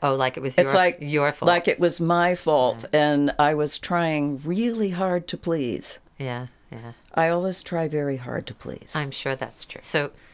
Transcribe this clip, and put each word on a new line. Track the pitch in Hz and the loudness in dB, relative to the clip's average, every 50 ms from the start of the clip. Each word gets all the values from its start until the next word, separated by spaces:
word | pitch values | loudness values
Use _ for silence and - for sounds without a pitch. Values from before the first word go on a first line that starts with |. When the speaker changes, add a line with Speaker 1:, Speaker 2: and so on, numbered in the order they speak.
| - | 0
Speaker 1:
Oh, | 143 135 | 0 0
like | 135 131 127 123 | 2 0 -2 -2
it | - 135 | -4 -6
was | 135 127 - | -2 2 2
Speaker 2:
It's | 180 139 139 | 2 4 4
Speaker 1:
your, | |
Speaker 2:
like, | 185 180 175 175 - | 4 4 4 2 0
Speaker 1:
your | 147 143 151 147 143 147 | -4 -2 0 2 2 2
fault. | 147 - - | 0 2 4
Speaker 2:
like | 170 175 175 170 - | 4 4 4 4 0
it | - - | 0 2
was | 170 170 165 - | 2 0 2 2
my | 165 165 175 170 175 180 180 | 2 2 4 4 4 2 2
fault, | - - 165 151 139 127 123 - 113 113 | 0 0 2 4 4 4 2 0 -2 -4
Speaker 1:
Right. | - - | 0 2
Speaker 2:
and | 151 147 147 147 143 143 143 - - | 4 4 4 4 4 2 2 2 4
I | 147 147 156 | 2 4 4
was | 151 151 147 - - | 2 0 -2 -4 -6
trying | - - 180 175 170 160 156 151 143 147 143 131 147 | -6 -2 0 0 0 0 0 0 -2 -2 -4 -4 -4
really | 156 180 202 233 240 233 226 214 196 | -2 -2 0 0 0 0 0 -2 -2
hard | 180 175 190 185 180 180 175 - | 0 0 0 0 0 -2 -2 -4
to | - | -10
please. | - - 175 165 156 135 120 98 - - - - - _ _ _ - | -6 -2 -2 -2 0 0 -2 -4 -4 -6 -10 -14 -14 _ _ _ -8
Speaker 1:
Yeah, | 139 131 120 120 127 123 _ _ _ - - | -8 -6 -6 -6 -8 -12 _ _ _ -18 -16
yeah. | 113 113 117 117 _ _ _ - | -16 -16 -16 -18 _ _ _ -2
Speaker 2:
I | 160 165 165 | 0 2 2
always | 170 175 180 190 180 - - | 2 0 0 -2 -4 -6 -8
try | - 180 165 160 | -6 -4 -2 -2
very | 151 151 151 143 143 135 | -2 -2 -2 -2 -2 -4
hard | 127 123 127 123 117 - - | -4 -6 -6 -6 -6 -8 -8
to | - | -12
please. | - - - - - - - - | -14 -12 -12 -12 -12 -12 -8 -6
Speaker 1:
I'm | 156 147 139 135 | -6 -6 -6 -6
sure | - - 139 131 | -6 -6 -4 -4
that's | 131 127 117 - - - | -4 -6 -10 -12 -14 -16
true. | - - - - | -16 -16 -14 -8
So, | - - 156 143 - - - - - | -2 -2 -2 -2 -2 -6 -14 -20 -20